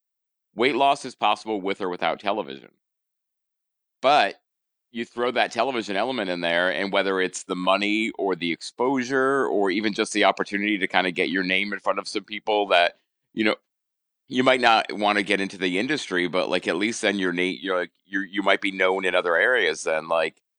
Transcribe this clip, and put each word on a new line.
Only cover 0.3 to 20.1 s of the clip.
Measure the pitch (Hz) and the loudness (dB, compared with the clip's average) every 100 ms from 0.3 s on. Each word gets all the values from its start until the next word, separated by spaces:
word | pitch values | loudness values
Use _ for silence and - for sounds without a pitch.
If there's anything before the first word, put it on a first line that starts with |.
| _ _ 101 | _ _ -2
weight | 131 127 | 0 2
loss | 139 143 131 | 2 2 -4
is | - | -2
possible | 107 107 110 104 | 0 0 -2 -4
with | 92 98 | -4 -4
or | 95 | -4
without | 90 85 76 | -2 -2 -2
television. | 104 107 73 67 57 _ _ _ _ _ _ _ _ _ _ _ _ _ | -2 -4 -6 -12 -16 _ _ _ _ _ _ _ _ _ _ _ _ _
But | 131 143 98 - _ _ _ _ _ | 4 4 4 0 _ _ _ _ _
you | 117 117 | -8 -8
throw | 120 123 | -2 -2
that | 123 123 | 2 0
television | 117 127 123 101 98 | 0 0 0 -2 -2
element | 120 127 95 | -2 -2 -4
in | 87 | -2
there, | 85 85 90 | 0 2 2
and | 78 98 | 0 0
whether | 98 95 95 | 0 2 0
it's | 92 - | -2 -4
the | - 90 | -6 -4
money | 92 98 104 107 110 - | 0 2 2 -2 -2 -4
or | 98 87 | -4 -2
the | 85 | -4
exposure | 80 - - 123 135 120 135 135 139 92 | -6 -8 -4 0 0 -2 0 0 0 0
or | 92 98 | 0 0
even | 98 107 | 0 -2
just | 101 107 | -2 -2
the | 104 | 2
opportunity | 98 - 95 101 104 104 | 2 2 -2 -2 -2 -2
to | 95 | 0
kinda | 92 92 | 0 0
get | 85 80 | 0 0
your | 92 | 0
name | 90 95 104 | 0 -2 -2
in | 98 | -6
front | 104 98 | -2 -4
of | 95 | -4
some | 107 | -8
people | 95 107 - 104 101 | -8 -12 -2 0 4
that, | 90 85 - _ _ _ | 4 4 0 _ _ _
you | - | -2
know, | 107 - _ _ _ _ _ _ - | 0 -2 _ _ _ _ _ _ -8
you | 127 | 0
might | 131 131 | 4 4
not | 120 110 - | 6 4 2
wanna | 90 104 104 | -2 0 2
get | 101 98 | 2 0
into | 98 95 | -2 -4
the | 92 90 | -2 -2
industry, | 131 151 - 90 90 | -2 -4 -4 -2 0
but, | 92 64 | 0 0
like, | 92 104 | -2 -2
at | 87 | -2
least | 110 113 | -2 -2
then | 104 101 | -2 0
your | 92 | -2
name, | 87 90 71 | -2 -2 -4
you're | 95 90 | -4 -4
like, | 87 _ 90 | -4 _ _
you're, | 95 95 | -8 -6
you | 101 | -2
might | 98 98 | 2 2
be | 101 | 0
known | 95 92 95 95 | 0 2 2 2
in | |
other | 90 87 85 | 0 2 2
areas | 110 127 85 78 | 4 4 2 -2
then, | 85 80 | -2 -2
like, | 80 | 0